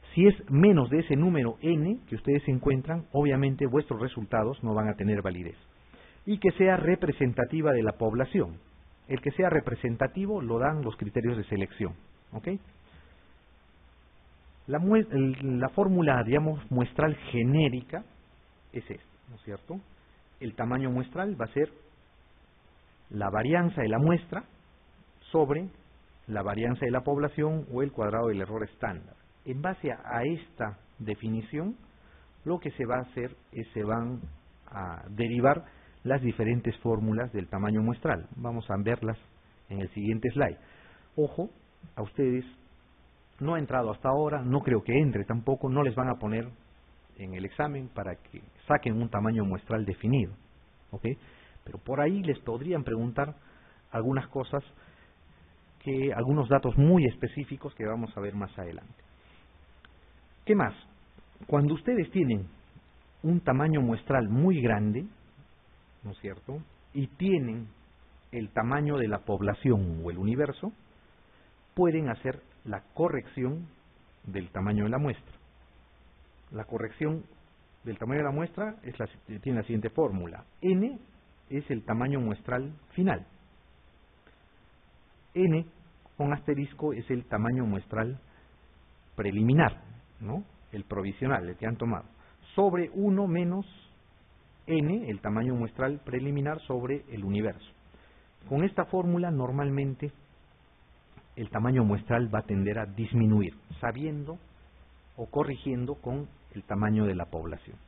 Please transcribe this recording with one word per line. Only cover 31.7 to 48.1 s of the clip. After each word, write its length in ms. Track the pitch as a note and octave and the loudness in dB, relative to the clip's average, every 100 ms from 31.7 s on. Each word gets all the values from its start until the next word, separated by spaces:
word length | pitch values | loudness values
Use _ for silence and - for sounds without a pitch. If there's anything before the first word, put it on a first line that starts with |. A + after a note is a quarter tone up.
| B3 - - - - - - D3 | -8 -16 -20 -20 -20 -20 -12 -4
lo 120 | F3 | -4
que 140 | D3+ | -4
se 140 | - A#2+ | -6 -2
va 140 | B2+ | -2
a 120 | B2+ | -4
hacer 240 | - B2 - _ | -6 -8 -10 _
es 160 | - A#2 | -12 -8
se 100 | A2+ | -4
van 380 | G#2 A2+ A#2 B2 D2 - - - - | -2 -2 -2 -8 -10 -16 -20 -20 -16
a 380 | G2+ F#2 E2+ F#2+ | -12 -10 -10 -12
derivar 560 | G#2 A#2 A#2+ B2+ D3+ - - - - B2+ | -4 -2 2 4 2 -4 -20 -20 -10 -2
las 160 | C3+ | 0
diferentes 560 | B2 - A2 A#2+ A#2 - | 0 0 0 0 -2 -4
fórmulas 520 | A#2 A2 A2 G#2+ B2 | -2 0 0 -2 -2
del 160 | G#2+ F2 | -6 -6
tamaño 340 | F#2+ G#2 G#2+ | -4 0 2
muestral. 460 | A2 A#2 D#3+ F#2+ - - | 0 0 -2 -2 -6 -10
Vamos 340 | A#2+ A#2 G#2 | -6 -8 -4
a 60 | G2 | -2
verlas 340 | G2+ A#2+ A2 A2 - - _ _ - | 0 -2 -4 -6 -12 -20 _ _ -12
en 100 | G2 | -8
el 100 | F#2 | -8
siguiente 360 | - G2+ A2+ A#2+ | -4 -2 -2 -2
slide. 260 | A#2 A#2+ D#2 - - - - - - | 0 0 -2 -16 -20 -20 -20 -10 -2
Ojo, 340 | D3+ - G3 - _ _ - - | -2 -2 -8 -10 _ _ -18 -10
a 60 | |
ustedes 420 | G#2 - C3+ B2+ B2+ - - - _ _ - _ _ - | -8 0 0 0 -4 -18 -20 -20 _ _ -20 _ _ -6
no 160 | C#3 E3+ | -4 -2
ha 40 | |
entrado 300 | C#3 B2+ A2+ | -2 -2 -2
hasta 200 | - C3 | -2 0
ahora, 320 | C#3 D3+ D3 | 2 0 0
no 180 | B2 C3+ | 0 0
creo 240 | C3 A#2 | 2 0
que 160 | - B2+ | 4 2
entre 240 | D3+ G#2+ | 4 0
tampoco, 460 | G2 A#2 A2+ C3+ C3+ | -2 -2 0 0 0
no 120 | C3 | 2
les 140 | C#3 A2+ | 2 0
van 140 | B2+ | -2
a 100 | A#2+ | -2
poner 300 | G#2+ A2 A#2+ A#2+ - - _ - _ - | -2 -2 -4 -12 -20 -20 _ -20 _ -14
en 180 | F#2+ F#2 | -12 -8
el 100 | F#2+ | -8
examen 420 | - D3 C#3 B2+ | -4 -4 -4 -10
para 280 | - F#2+ | -8 -8